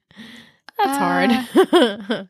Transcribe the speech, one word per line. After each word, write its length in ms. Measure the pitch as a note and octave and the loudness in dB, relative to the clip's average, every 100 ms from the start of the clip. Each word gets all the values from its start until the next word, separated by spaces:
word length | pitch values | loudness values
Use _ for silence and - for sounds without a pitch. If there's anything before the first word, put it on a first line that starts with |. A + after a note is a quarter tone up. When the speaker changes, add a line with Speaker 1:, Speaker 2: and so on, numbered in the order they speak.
| _ - A3+ - - _ - - | _ -20 -20 -20 -20 _ -16 -4
Speaker 1:
That's 200 | G4 C#4 | -2 -2
Speaker 2:
Uh, 20 | |
Speaker 1:
hard. 300 | C#4 F3 F#3+ | -2 0 0
<laughs> 220 | A3+ A#3+ | 0 0
Speaker 2:
I 720 | F4 F4+ E4+ A#3+ G#3 G3 A3 | 0 4 4 2 -2 -8 -8